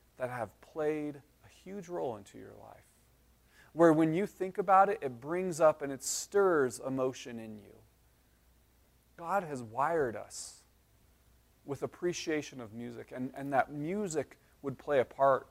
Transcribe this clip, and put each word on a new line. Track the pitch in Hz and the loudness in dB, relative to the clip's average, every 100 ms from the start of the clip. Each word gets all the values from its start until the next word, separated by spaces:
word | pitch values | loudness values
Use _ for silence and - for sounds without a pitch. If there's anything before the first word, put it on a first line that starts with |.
| _ - | _ -10
that | 127 | -8
have | 123 107 - | -6 -8 -10
played | - 160 151 151 147 143 | -14 -4 -2 -2 -4 -10
a | - _ - - | -16 _ -20 -20
huge | 185 202 170 | -16 -14 -10
role | 175 156 107 | -6 -6 -6
into | 101 113 | -12 -18
your | 107 107 | -18 -20
life, | 107 107 _ _ _ _ _ _ _ _ - | -20 -20 _ _ _ _ _ _ _ _ -6
where | 147 170 | 6 8
when | 156 160 | 8 4
you | 160 208 | 2 -2
think | - 185 190 | -4 -6 -2
about | 190 190 196 | 4 6 6
it, | 196 | 4
it | 139 120 | -4 -8
brings | 135 175 185 156 | -6 -4 -2 4
up | 160 151 | 4 4
and | 139 | -2
it | 135 | -8
stirs | - - - 202 196 160 131 - 131 | -6 -8 -2 2 4 4 2 -2 -6
emotion | 131 131 127 135 117 | -2 -2 -4 -10 -12
in | 113 107 | -12 -14
you. | 101 - _ _ _ _ _ _ _ _ _ _ _ _ _ - | -18 -20 _ _ _ _ _ _ _ _ _ _ _ _ _ -12
God | 170 196 | -4 -2
has | 170 139 | -2 -6
wired | 117 113 147 170 131 104 | -8 -2 0 0 0 -4
us | 101 - - - _ _ _ _ _ _ _ _ _ _ | -10 -14 -16 -18 _ _ _ _ _ _ _ _ _ _
with | - 139 | -12 -8
appreciation | 135 - 175 165 - 156 143 135 | -8 -6 -6 -4 -4 -4 -4 -12
of | 113 | -14
music, | 113 120 117 117 | -12 -12 -12 -12
and, | 127 127 | -8 -8
and | 139 139 | -8 -2
that | 139 120 | 0 0
music | 147 147 196 208 156 131 - _ _ | -2 -4 -4 -4 -4 -6 -8 _ _
would | 139 131 | -10 -8
play | - 143 | 0 2
a | |
part | 117 - 139 127 - | 2 2 4 4 0